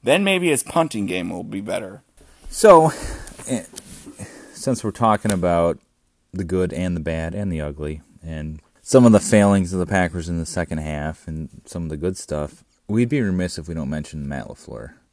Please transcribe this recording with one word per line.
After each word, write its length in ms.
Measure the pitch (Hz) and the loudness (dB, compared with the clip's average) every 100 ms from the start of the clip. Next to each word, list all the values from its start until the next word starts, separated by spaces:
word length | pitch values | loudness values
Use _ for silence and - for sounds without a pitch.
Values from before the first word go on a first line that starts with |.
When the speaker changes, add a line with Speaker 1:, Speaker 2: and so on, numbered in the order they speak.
Speaker 1:
then 200 | - 156 | 2 2
maybe 240 | 196 190 175 | 4 2 2
his 140 | 139 | 0
punting 440 | - - 165 110 98 | 0 0 0 -2 -4
game 220 | 90 87 | -4 -6
will 120 | 87 | -8
be 160 | 90 98 | -8 -10
better. 420 | 104 - 98 95 _ _ - - - | -6 -6 -6 -14 _ _ -20 -20 -14
Speaker 2:
So, 440 | - 220 170 160 - - - - - - | 4 10 10 8 0 -10 -10 -14 -16 -8
eh, 160 | 127 - - - - - - - - - | -8 -8 -16 -16 -20 -20 -18 -18 -18 -20
since 300 | - - 123 | -8 -4 -2
we're 80 | 110 | -4
talking 400 | - 117 107 107 | 0 2 2 2
about 460 | 98 87 85 85 80 _ _ _ _ _ | 0 2 4 2 0 _ _ _ _ _
the 120 | 92 | -8
good 280 | 87 92 90 | -2 0 0
and 240 | 73 92 85 | -2 -2 -2
the 40 | |
bad 340 | 78 80 80 | -4 -4 -4
and 160 | 101 101 | -6 -4
the 80 | 82 | -4
ugly, 400 | 73 71 76 76 - _ | -6 -6 -8 -8 -14 _
and 360 | 82 78 78 78 _ _ | -12 -10 -8 -12 _ _
some 220 | - 135 | 2 6
of 80 | 120 | 8
the 80 | 104 | 6
failings 520 | - 107 101 101 87 | 6 4 6 4 2
of 80 | 92 | -2
the 60 | 87 | 0
Packers 420 | 95 90 87 82 | 0 0 -2 -6
in 100 | 85 | -4
the 80 | 82 | -4
second 320 | - 85 78 | -4 -4 -4
half 480 | 78 76 73 78 - | -6 -6 -6 -8 -10
and 220 | 80 80 - - | -10 -10 -14 -14
some 160 | 90 | -10
of 60 | 82 | -8
the 80 | 76 | -4
good 200 | 85 95 | -6 -6
stuff, 460 | - 76 73 - _ _ _ | -8 -6 -6 -10 _ _ _
we'd 220 | 107 120 | 0 0
be 120 | 147 | 0
remiss 380 | 107 90 90 - | 0 -2 -2 -6
if 80 | 80 | -10
we 60 | |
don't 160 | 82 71 | -8 -6
mention 380 | 78 78 78 69 | -6 -8 -10 -8
Matt 180 | 69 50 | -8 -10
LaFleur. 460 | - - 60 58 - _ | -16 -16 -14 -16 -20 _